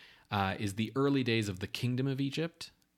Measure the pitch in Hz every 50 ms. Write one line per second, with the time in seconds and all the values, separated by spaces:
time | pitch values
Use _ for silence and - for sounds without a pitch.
0 | - - - - - - 104 101 98 95 92 - 110 101 95 107 110 107 - 135
1 | 139 143 143 135 123 117 113 110 107 101 92 92 101 - - - - 123 123 123
2 | 131 139 135 131 139 139 - 151 165 170 - - - - _ _ _ _ _